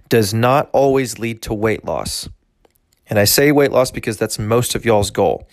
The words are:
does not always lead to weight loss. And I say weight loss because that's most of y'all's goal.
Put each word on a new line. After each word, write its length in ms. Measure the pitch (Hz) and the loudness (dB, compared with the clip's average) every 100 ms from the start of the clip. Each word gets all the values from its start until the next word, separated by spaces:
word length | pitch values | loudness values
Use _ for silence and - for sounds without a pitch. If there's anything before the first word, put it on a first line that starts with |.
| _ | _
does 240 | 117 98 | 0 2
not 360 | 113 123 143 - | 0 2 2 2
always 480 | - 139 135 123 104 | 2 2 2 -2 -6
lead 240 | 117 113 | -8 -8
to 100 | - | -8
weight 320 | 107 110 101 - | -4 -2 -2 -6
loss. 440 | 69 - - - - _ _ _ _ _ _ _ | -6 -6 -10 -12 -18 _ _ _ _ _ _ _
And 80 | 104 | 0
I 60 | |
say 280 | 107 - 147 | 2 4 4
weight 200 | 143 139 | 4 4
loss 180 | 123 131 | 2 0
because 280 | 123 117 104 | -4 -8 -4
that's 200 | 110 - | -4 -4
most 380 | 107 117 120 104 | 0 0 0 -2
of 80 | |
y'all's 280 | 113 104 98 | 0 2 0
goal. 360 | - 90 50 - | 0 0 -2 -8